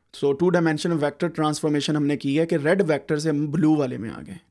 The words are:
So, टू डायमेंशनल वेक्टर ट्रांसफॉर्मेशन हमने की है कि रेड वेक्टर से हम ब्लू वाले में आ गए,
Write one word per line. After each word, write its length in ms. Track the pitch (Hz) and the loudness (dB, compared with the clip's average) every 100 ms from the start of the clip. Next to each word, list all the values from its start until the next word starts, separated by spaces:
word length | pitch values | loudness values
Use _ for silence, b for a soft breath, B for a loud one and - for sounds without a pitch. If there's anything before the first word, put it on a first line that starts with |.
| _ | _
So, 240 | - 143 139 | -4 -2 2
टू 100 | 175 | 2
डायमेंशनल 480 | 175 165 151 175 165 | 4 2 0 0 0
वेक्टर 300 | 147 - 175 | -2 -2 -4
ट्रांसफॉर्मेशन 680 | 170 151 147 156 147 139 151 | 0 -2 0 0 0 0 0
हमने 200 | 143 147 | 0 -2
की 200 | 139 147 | 0 0
है 100 | 165 | 0
कि 100 | 165 | 0
रेड 260 | 147 190 | 2 2
वेक्टर 360 | 165 143 - 151 | 2 0 0 -2
से 120 | 160 | 0
हम 160 | 147 151 | -2 -2
ब्लू 260 | 147 151 151 | 2 2 2
वाले 220 | 127 123 | 0 -4
में 120 | 107 | -10
आ 100 | - | -12
गए, 180 | - 185 _ | -14 -18 _